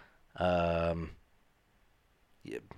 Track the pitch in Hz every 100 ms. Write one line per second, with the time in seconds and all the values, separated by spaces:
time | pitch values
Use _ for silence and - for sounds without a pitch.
0 | - - _ - 90 87 85 85 82 85
1 | 78 - _ _ _ _ _ _ _ _
2 | _ _ _ _ - - -